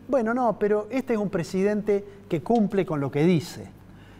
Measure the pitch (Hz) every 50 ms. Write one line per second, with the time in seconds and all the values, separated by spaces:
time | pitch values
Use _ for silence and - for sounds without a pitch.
0 | - - 285 254 220 220 240 262 247 220 - - 208 208 208 208 208 208 247 262
1 | - - 233 208 208 180 - 175 160 - 190 185 190 208 214 208 202 214 202 196
2 | 202 - - - - - 175 147 - - 233 240 202 185 202 196 175 - 156 143
3 | 139 135 139 143 156 185 180 143 - - - 110 98 95 - - - - - -
4 | - - -